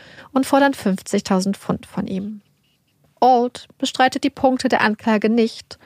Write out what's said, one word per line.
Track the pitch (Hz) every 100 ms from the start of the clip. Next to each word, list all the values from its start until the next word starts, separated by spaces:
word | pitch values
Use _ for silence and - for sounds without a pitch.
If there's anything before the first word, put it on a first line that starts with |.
| - - -
und | 269 262
fordern | 277 277
fünfzigtausend | 269 208 190 - 208 - 190 190 196
Pfund | - 190
von | - - -
ihm. | 190 208 214 _ _ _ _ _ _ _ _
Auld | 247 254 247 - - _
bestreitet | 262 - 262 269
die | 285
Punkte | - 262 254 254
der | -
Anklage | 220 214 - 214 214
nicht | 233 226 - - -